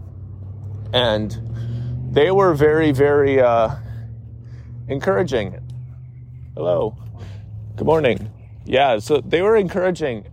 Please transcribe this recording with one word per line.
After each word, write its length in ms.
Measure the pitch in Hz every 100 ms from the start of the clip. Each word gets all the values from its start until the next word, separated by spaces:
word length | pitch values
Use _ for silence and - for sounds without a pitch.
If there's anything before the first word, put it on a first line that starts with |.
| - - - - - - - - -
And 1160 | 123 123 107 107 - - - - - - - -
they 180 | 143 165
were 240 | 190 190
very, 380 | 147 151 156 156
very, 500 | 135 143 147 139 135
uh, 360 | 123 117 113 - - - - - - - - - - - -
encouraging. 720 | 135 190 196 175 127 95 - - - - - - - - - - -
Hello. 400 | 82 90 113 - - - - - - - - -
Good 120 | -
morning. 420 | 160 135 98 107 - - - -
Yeah, 340 | 127 139 110
so 200 | 104 147
they 220 | 117 160
were 160 | 196 220
encouraging. 680 | 185 190 185 180 151 110 -